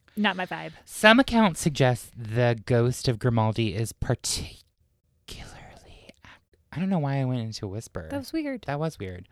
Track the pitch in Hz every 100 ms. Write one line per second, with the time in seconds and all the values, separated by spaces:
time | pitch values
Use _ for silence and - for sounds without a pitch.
0 | _ - 208 185 185 160 160 165 - -
1 | 214 226 269 233 214 160 170 139 131 123
2 | - - 110 113 123 113 - 123 120 127
3 | - 113 127 117 110 110 110 92 113 -
4 | - 123 - - - - _ _ _ _
5 | _ _ - - - - - - - -
6 | - _ - - _ _ _ 143 190 185
7 | 139 139 131 127 113 107 101 101 - -
8 | 80 277 254 320 294 254 - 143 160 -
9 | 95 90 90